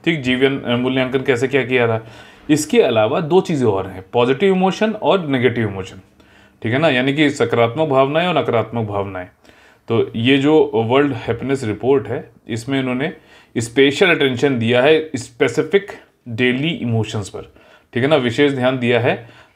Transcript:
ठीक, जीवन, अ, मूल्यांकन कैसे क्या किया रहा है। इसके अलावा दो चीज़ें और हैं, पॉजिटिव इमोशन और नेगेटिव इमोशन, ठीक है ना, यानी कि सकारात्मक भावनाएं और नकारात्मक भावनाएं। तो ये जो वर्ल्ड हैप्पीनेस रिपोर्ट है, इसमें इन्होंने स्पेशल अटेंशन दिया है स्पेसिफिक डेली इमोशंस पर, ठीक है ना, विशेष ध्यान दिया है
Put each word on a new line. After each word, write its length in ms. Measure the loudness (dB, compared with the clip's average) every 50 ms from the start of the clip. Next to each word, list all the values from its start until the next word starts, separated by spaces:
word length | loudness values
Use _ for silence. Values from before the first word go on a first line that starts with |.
| -4
ठीक, 180 | -4 -2 -2
जीवन, 380 | -2 -2 2 2 2 2 0 -2
अ, 160 | -2 -2 -2
मूल्यांकन 460 | 0 0 0 0 0 0 0 -2 -2
कैसे 260 | 0 0 0 0 0 0
क्या 160 | 0 0 0
किया 200 | 2 2 2 2
रहा 120 | 2 0
है। 60 | -2 -6 -10 -18 -20 -20 -20 -20 -10 -2 0
इसके 320 | 0 0 0 2 2 2
अलावा 380 | 2 4 2 2 2 2 0 -2
दो 200 | -2 2 2 2
चीज़ें 280 | 2 0 0 0 0 0
और 180 | 0 0 -4
हैं, 180 | -8 -12 -14 -12 -4
पॉजिटिव 420 | 0 0 2 2 2 2 2 2 2
इमोशन 380 | 2 0 0 0 0 -2 -2
और 340 | -2 -2 0 0 0 0 0
नेगेटिव 420 | -2 0 0 2 0 0 0 -2 -4
इमोशन, 320 | -4 -8 -12 -12 -16 -20 -20 _ _ _ _ _ _ _ _ _ _ _
ठीक 100 | -6 -4
है 60 | -2 0
ना, 100 | 0 2
यानी 260 | 2 2 0 0 2
कि 160 | 2 2 2
सकारात्मक 580 | 2 0 0 0 2 2 0 0 0 -2 -2 2
भावनाएं 380 | 2 2 2 2 0 0 -2 0
और 100 | 0 -2
नकारात्मक 500 | 0 0 0 -2 -2 -2 -4 -6 -4 -4
भावनाएं। 400 | -4 -4 -6 -6 -8 -12 -14 -14 _ _ _ -20 _ _ _ _ _ _ _ -2
तो 220 | 0 0 0 0 -2
ये 220 | -2 2 2 4 4
जो 320 | 4 4 4 4 4 2 0
वर्ल्ड 380 | -2 0 2 2 2 2 2
हैप्पीनेस 520 | -2 -4 -6 -6 -6 -6 -4 -4 -4 -4 -4
रिपोर्ट 420 | -6 -6 -2 0 0 0 0 0
है, 240 | -4 -8 -10 -10 -14 -20 _ _ -10
इसमें 320 | -10 -8 -6 -4 -4 -4
इन्होंने 320 | -2 -4 -4 -4 -6 -6 -8 -12 -18 _ -20 -20 _ _ -6 -6
स्पेशल 520 | -6 -2 2 4 4 4 4 4 2 2
अटेंशन 480 | 4 2 2 0 0 0 0 0 0 0
दिया 240 | 0 2 2 4
है 280 | 6 6 4 4 2 -2 -8
स्पेसिफिक 760 | -10 -10 -12 -4 -2 -2 0 0 -2 0 0 0 0 0 -4 -10 -18 -20 _ _ _ _ -10
डेली 400 | -4 0 0 0 0 0 -2 -4
इमोशंस 600 | -4 -4 -4 -2 -2 -2 -2 -4 -6 -8 -8 -10
पर, 240 | -12 -14 -16 -16 _ -20 _ _ -20 _ _ _ -4
ठीक 80 | -2
है 60 | 0 2
ना, 80 | 2
विशेष 360 | 2 0 0 2 2 2 2
ध्यान 260 | 2 0 0 0 0 0
दिया 220 | 0 0 0 2
है 380 | 2 0 -2 -4 -8 -16 -20 -20 -20 _ _